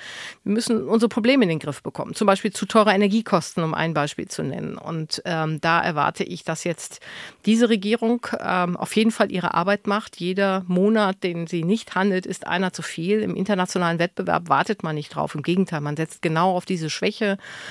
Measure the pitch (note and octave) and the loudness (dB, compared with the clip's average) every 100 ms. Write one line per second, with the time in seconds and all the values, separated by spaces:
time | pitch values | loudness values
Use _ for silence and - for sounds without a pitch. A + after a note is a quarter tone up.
0 | - - - - - G#3+ B3 A3+ C3+ A3 | -6 -14 -14 -8 -2 0 2 0 2 2
1 | A3+ A#3 A3+ C#4 G3 D#3+ - C#3 E3+ - | 2 2 4 6 4 2 -4 -8 -8 -8
2 | - - G#3 G3 - - G3+ A3+ G#3+ F#3+ | -8 2 4 4 2 -4 2 4 6 6
3 | G3+ A3 G#3+ F3+ - - D#3+ - D#3+ D3+ | 4 2 2 0 0 -2 -2 0 0 0
4 | D3 - - - C#3 E3+ D#3 - - E3 | -2 -4 -8 -6 -4 -4 -8 -10 -8 -8
5 | D#3 - - D#3+ D#3 D#3 E3 E3+ - D3+ | -6 -6 -4 -2 -2 0 2 2 2 0
6 | C#3+ - F#3 F3 - D#3+ F3 D#3+ - - | 0 0 -6 -6 -8 -6 -4 -6 -10 -16
7 | - - - - - A3+ A#3+ A3 G3+ A3+ | -18 -16 -18 -6 2 4 4 4 0 0
8 | A3+ A#3+ - - - F#3 F3 F3+ F#3 G#3+ | 0 0 -2 -6 -2 0 0 -2 0 2
9 | A3 - G#3 F#3 F3 - F3+ G3+ - G#3 | 2 2 0 0 -2 0 2 0 0 -2
10 | - - F3 F#3 G3 F#3+ F3+ F3+ G3+ A3 | -4 -6 -4 0 0 0 0 2 4 4
11 | G3+ F#3+ F#3 E3+ E3 F3 E3 A3+ - F#3 | 2 0 -4 -4 -4 -2 0 0 0 0
12 | G3 F#3 F#3 F#3+ - F3 F#3 - - - | 2 0 -2 -8 -4 -2 -2 -4 -10 -6
13 | E3+ G#3+ G#3+ F3 F#3+ G3 F#3 F#3 E3+ E3 | 0 0 0 -2 0 0 0 0 0 2
14 | E3+ - F#3 E3 E3+ C#3 F3+ G3+ E3 D#3 | 0 -2 0 0 2 2 2 -2 -4 -6
15 | D3+ D3+ D3+ - - F3+ F#3 D#3+ D3 D3 | -6 -4 -4 -4 -2 0 0 -2 -4 -4
16 | D#3+ - E3+ D#3+ F#3 F3+ - F#3 D#3 - | -6 -4 -2 2 2 2 -2 -4 -4 -2
17 | F#3 - G#3 G3 - - - | -2 0 -2 -2 -6 -16 -14